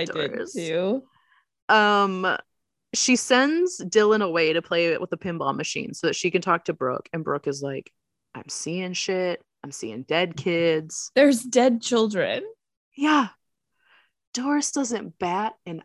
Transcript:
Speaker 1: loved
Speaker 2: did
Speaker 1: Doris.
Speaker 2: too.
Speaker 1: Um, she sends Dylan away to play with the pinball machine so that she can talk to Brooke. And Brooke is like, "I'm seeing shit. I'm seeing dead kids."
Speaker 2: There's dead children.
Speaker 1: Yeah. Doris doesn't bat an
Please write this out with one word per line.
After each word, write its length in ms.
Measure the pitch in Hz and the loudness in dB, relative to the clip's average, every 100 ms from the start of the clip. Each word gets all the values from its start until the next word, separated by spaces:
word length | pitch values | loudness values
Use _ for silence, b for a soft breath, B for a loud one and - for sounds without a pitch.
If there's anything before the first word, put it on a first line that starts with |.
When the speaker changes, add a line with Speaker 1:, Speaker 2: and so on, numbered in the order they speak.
Speaker 1:
loved 80 | 165 | -2
Speaker 2:
did 180 | 160 143 | -4 -4
Speaker 1:
Doris. 200 | - - | -4 -8
Speaker 2:
too. 480 | 226 165 160 190 262 - _ _ _ _ _ - | -8 -4 -2 0 -2 -6 _ _ _ _ _ 2
Speaker 1:
Um, 680 | 220 208 202 196 185 185 - - _ _ _ - | 4 6 4 2 0 -2 -4 -8 _ _ _ -8
she 220 | - - 247 | -2 2 2
sends 600 | - 254 277 330 359 - | 4 4 4 2 -2 -2
Dylan 380 | 180 214 214 214 | 0 4 4 4
away 300 | 196 165 160 | 2 2 2
to 100 | 165 | 0
play 340 | - 170 170 156 | 0 0 2 0
with 120 | - | -4
the 60 | 175 | -6
pinball 360 | 190 165 139 | -6 -4 -4
machine 380 | 135 - - - | -4 -6 -6 -8
so 120 | - 165 | -4 -2
that 100 | 143 | 0
she 140 | 180 | 0
can 100 | 175 | 0
talk 220 | 185 170 - | 2 0 0
to 60 | |
Brooke. 360 | 160 127 127 - | -4 -2 -4 -6
And 120 | 165 | -8
Brooke 220 | 147 143 147 | -4 -4 -4
is 160 | 139 | -6
like, 300 | 139 135 - _ _ _ _ | -6 -8 -12 _ _ _ _
"I'm 140 | 123 - | -18 -14
seeing 440 | - 151 175 185 | -10 -8 -6 -6
shit. 480 | 180 - 185 180 - _ _ | -6 -2 0 -2 -4 _ _
I'm 100 | 143 | -16
seeing 300 | - 117 110 | -12 -10 -10
dead 320 | 131 160 180 - | -2 0 0 -2
kids." 720 | 185 170 170 160 160 - - | -2 2 2 0 -2 -12 -2
Speaker 2:
There's 280 | 254 285 240 | 6 6 6
dead 400 | 247 247 254 233 | 2 4 4 2
children. 640 | - 233 220 196 127 226 415 453 _ _ _ - | 0 0 2 0 0 -2 -6 -16 _ _ _ -2
Speaker 1:
Yeah. 320 | 302 302 220 _ _ _ _ _ _ _ _ _ _ | 2 4 2 _ _ _ _ _ _ _ _ _ _
Doris 400 | 240 269 294 285 | -6 0 0 0
doesn't 460 | 285 247 220 - - | -2 -2 -4 -6 -6
bat 360 | 180 185 214 - - | -2 -2 -4 -6 -12
an 160 | 165 | -12